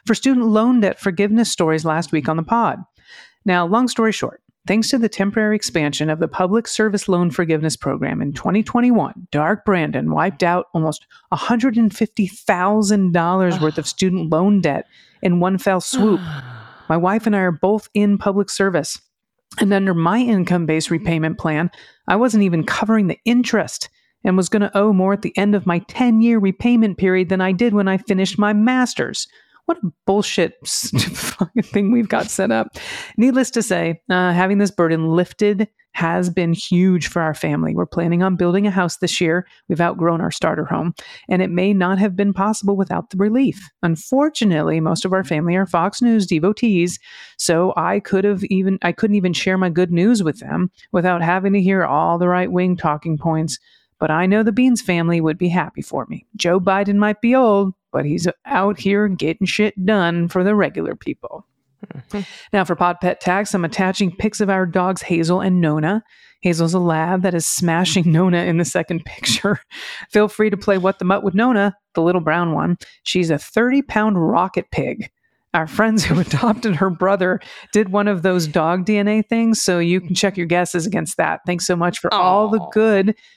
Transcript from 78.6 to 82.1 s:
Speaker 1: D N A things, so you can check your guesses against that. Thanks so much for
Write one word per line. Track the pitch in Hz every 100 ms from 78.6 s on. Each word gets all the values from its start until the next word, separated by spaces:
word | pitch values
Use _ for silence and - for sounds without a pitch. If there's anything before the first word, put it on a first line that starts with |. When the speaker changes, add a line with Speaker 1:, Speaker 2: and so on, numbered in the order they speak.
| 160 185
Speaker 1:
D | 180 208
N | 202
A | 214
things, | 208 226 226 220
so | - 175
you | 170 185
can | 180
check | 180 202 185
your | 170
guesses | 175 175 175 165
against | 170 156 -
that. | 160 160 -
Thanks | 175 -
so | 175
much | 175 -
for | -